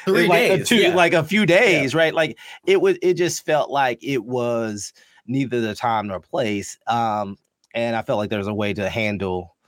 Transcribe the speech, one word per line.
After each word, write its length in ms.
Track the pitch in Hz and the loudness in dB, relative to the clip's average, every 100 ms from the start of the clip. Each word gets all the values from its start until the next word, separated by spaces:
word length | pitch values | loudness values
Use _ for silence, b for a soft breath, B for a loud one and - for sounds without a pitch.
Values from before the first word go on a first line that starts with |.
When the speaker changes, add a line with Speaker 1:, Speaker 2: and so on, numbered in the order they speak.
Speaker 1:
three 240 | B 190 175 | B 2 4
Speaker 2:
Like, 220 | 170 240 | 4 4
a 60 | 190 | 2
Speaker 1:
days, 100 | - | 2
Speaker 2:
two, 80 | 233 | 2
Speaker 1:
yeah. 180 | 175 | 4
Speaker 2:
like, 180 | 180 170 | 4 4
a 120 | 170 | 2
few 160 | 156 208 | 2 2
Speaker 1:
Yeah. 60 | 196 | 4
Speaker 2:
days, 480 | 180 233 165 135 | 4 4 2 2
right? 200 | 147 160 | 2 2
Like, 240 | 151 156 156 B B - | 2 -2 -4 B B 2
it 140 | 190 | 4
was, 180 | 190 180 | 4 2
it 120 | 180 | 2
just 300 | 170 175 - | 2 0 -2
felt 260 | - 151 - | 0 0 0
like 280 | 139 131 120 | 0 0 -2
it 220 | 117 135 | -4 -6
was 680 | 110 123 120 117 113 104 98 - b b - | -4 -4 -2 -2 -4 -6 -12 -18 b b -6
neither 340 | 131 131 120 | -4 -2 -2
the 140 | 113 | -4
time 320 | 101 120 113 104 | -2 -2 -2 -4
nor 140 | 92 | -8
place. 580 | - 160 117 104 95 - - | -8 -4 -2 -4 -6 -10 -4
Um, 500 | 117 117 107 98 98 _ _ _ | -2 -2 -2 -6 -10 _ _ _
and 220 | 113 117 113 | -6 -4 -4
I 60 | |
felt 160 | 110 117 | -2 -4
like 120 | 104 | -2
there 80 | 107 | -4
was 80 | 101 | -4
a 80 | |
way 180 | 104 104 | -4 -4
to 140 | 104 95 | -2 -4
handle, 680 | 85 107 101 95 92 90 _ | -2 -2 -2 -4 -6 -8 _